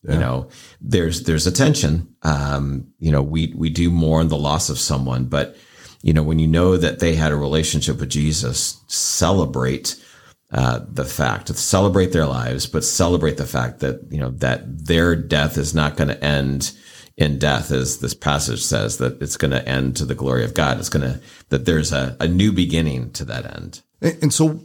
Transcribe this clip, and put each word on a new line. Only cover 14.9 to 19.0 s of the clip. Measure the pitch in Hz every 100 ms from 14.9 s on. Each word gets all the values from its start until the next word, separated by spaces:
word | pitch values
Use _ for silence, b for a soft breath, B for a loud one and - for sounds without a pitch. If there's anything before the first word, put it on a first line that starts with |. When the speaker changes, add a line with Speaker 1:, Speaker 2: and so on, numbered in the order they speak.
| 85 85 85
Speaker 2:
death | - 76 73 76
is | 71 78
not | 73 -
gonna | 71 -
end | 71 71 67 69 - B B B B -
in | 76 69
death, | 73 65 -
as | 65 65 -
this | 62
passage | - 76 73 71 58
says, | - 62 52
that | -